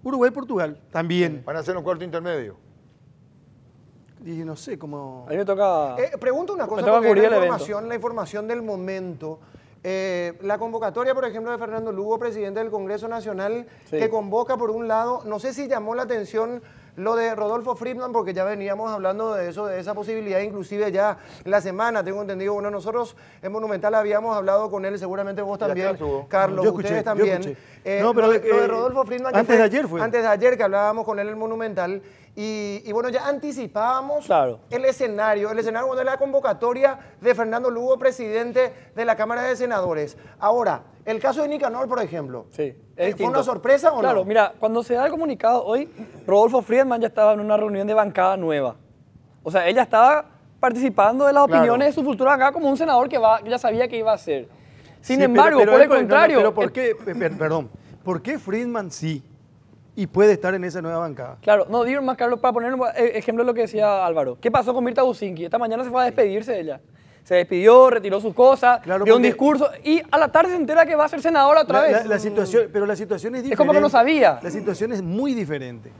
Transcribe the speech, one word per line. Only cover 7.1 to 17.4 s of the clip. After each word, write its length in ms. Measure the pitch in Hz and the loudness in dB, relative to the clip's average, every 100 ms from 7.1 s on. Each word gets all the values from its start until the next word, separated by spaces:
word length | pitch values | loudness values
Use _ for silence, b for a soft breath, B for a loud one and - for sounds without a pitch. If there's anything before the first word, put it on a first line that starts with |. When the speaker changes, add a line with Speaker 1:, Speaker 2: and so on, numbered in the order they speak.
Speaker 3:
cubrir 120 | 202 | 4
Speaker 4:
la 40 | 220 | 4
Speaker 3:
el 40 | 214 | 4
evento. 100 | 180 185 | 2 -2
Speaker 4:
información, 340 | 143 208 226 | -6 -8 -8
la 60 | 233 | -8
información 520 | 233 233 175 208 214 | -6 -8 -8 -8 -8
del 140 | 240 | -8
momento. 760 | 220 196 185 190 185 156 156 160 b b b b | -6 -8 -8 -8 -10 -12 -12 -14 b b b b
Eh, 540 | 180 190 190 180 175 170 | -8 -6 -4 -4 -6 -8
la 140 | 196 208 | -6 -4
convocatoria, 560 | 226 226 220 220 254 | -4 -6 -6 -4 -2
por 120 | 262 262 | -2 -4
ejemplo, 260 | 214 226 | -6 -8
de 60 | 240 | -8
Fernando 340 | 226 220 220 | -8 -8 -8
Lugo, 260 | 196 208 226 | -8 -4 -4
presidente 420 | 240 214 202 196 | -4 -6 -8 -6
del 80 | 226 | -6
Congreso 400 | 208 190 208 226 | -8 -8 -8 -8
Nacional, 560 | 233 214 190 196 233 240 b b | -10 -10 -8 -6 -6 -10 b b
Speaker 3:
Sí. 80 | 156 | -4
Speaker 4:
que 120 | 220 | -2
convoca 460 | 220 202 214 240 254 | -2 -4 -4 -2 -4
por 160 | 233 | -4
un 160 | 220 233 | -4 -2
lado, 360 | 220 233 247 214 | -2 -2 -6 -8
no 140 | 208 | -8
sé 140 | 262 | -8
si 140 | 247 277 | -8 -6
llamó 260 | 247 214 | -6 -4
la 100 | 240 | -6
atención 580 | 247 233 196 220 226 240 b b b - | -4 -6 -6 -6 -6 -8 b b b -8
lo 200 | 196 233 | -4 -2
de 180 | 226 | -2
Rodolfo 400 | 214 | -4